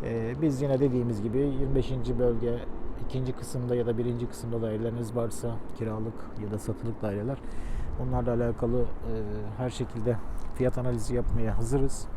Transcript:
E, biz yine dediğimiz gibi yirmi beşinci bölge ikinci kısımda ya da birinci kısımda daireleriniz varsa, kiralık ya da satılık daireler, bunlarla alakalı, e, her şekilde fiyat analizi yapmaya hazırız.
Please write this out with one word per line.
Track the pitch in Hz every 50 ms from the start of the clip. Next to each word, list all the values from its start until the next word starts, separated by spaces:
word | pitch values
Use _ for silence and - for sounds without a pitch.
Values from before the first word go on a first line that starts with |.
| -
E, | 123 117 113 110 113 127 139
biz | 160 156 135 127
yine | 143 139 135 127
dediğimiz | 143 139 123 127 120 120 117 104
gibi | 101 117 107 131
yirmi | 143 143 135 135 139 131 135
beşinci | 135 120 - 131 127 117 127 123 117
bölge | 123 120 117 110 120 117 117 120 - - - - - - - - - -
ikinci | - 131 131 127
kısımda | 120 - 127 - - 131 123 120 123
ya | 123 117
da | 117 113 110
birinci | 120 123 120 120 120 117
kısımda | - - - 117 117 117
daireleriniz | 113 110 107 107 113 117 117 120 120 104 110
varsa, | 120 117 - - - - 117 113 113 - - - -
kiralık | 113 110 107 110 110 113 110 - - - - 107
ya | 104 104
da | 104 104
satılık | - - 107 - - 113 107 98
daireler, | - 107 98 104 104 123 139 - - - - - - - - - - - - -
bunlarla | 127 127 127 123 120 120 120
alakalı, | 117 120 117 113 - 123 117 120 123
e, | 117 - - - 113 110 110 110 107 104 107 107 107 104 104
her | 117 127 123
şekilde | - - 127 - - 117 107 123 113 - - - - - - - -
fiyat | - 127 127 - -
analizi | 123 127 123 117 107 - 123
yapmaya | 123 120 - - 120 113 107 104 -
hazırız. | - 110 139 143 135 131 - - - - -